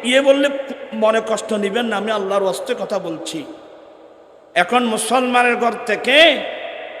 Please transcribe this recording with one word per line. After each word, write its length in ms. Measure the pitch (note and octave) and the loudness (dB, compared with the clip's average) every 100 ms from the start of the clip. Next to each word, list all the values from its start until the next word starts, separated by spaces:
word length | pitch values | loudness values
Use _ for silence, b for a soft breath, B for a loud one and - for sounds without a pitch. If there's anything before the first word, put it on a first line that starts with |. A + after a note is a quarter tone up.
ইয়ে 180 | A#3 C4 | 2 4
বললে 280 | C#4 C#4 C#4+ C#4 - B3 - | 6 4 4 0 -8 -10 -10
মনে 280 | A3 A3 A3 A3 | 0 2 2 0
কষ্ট 240 | G#3+ - | -4 -2
নিবেন 340 | G#3+ G3+ G#3 A#3+ | -2 -2 -2 -2
না, 100 | G3+ | -2
আমি 140 | G#3 | -2
আল্লাহর 320 | G#3+ F#3+ G3 | -2 0 0
ওয়াস্তে 320 | F#3+ F3 - A#3 | 0 -2 -4 -6
কথা 180 | F#3+ G3 | -4 -4
বলছি। 460 | E3+ D#3+ - E3 C3+ - - - - - - - - - - | -4 -8 -8 -10 -12 -16 -20 -20 -20 -20 -20 -20 -20 -20 -6
এখন 300 | E3 F3 A#3+ | 0 2 2
মুসলমানের 720 | A#3+ G#3+ - B3+ B3+ B3 B3 A#3 | 2 -2 0 0 2 2 2 2
ঘর 160 | A#3 A3+ - | -2 -2 -4
থেকে 520 | G3+ - C4+ E4 C4+ - - - - - - | -4 2 6 6 4 -4 -10 -12 -12 -14 -14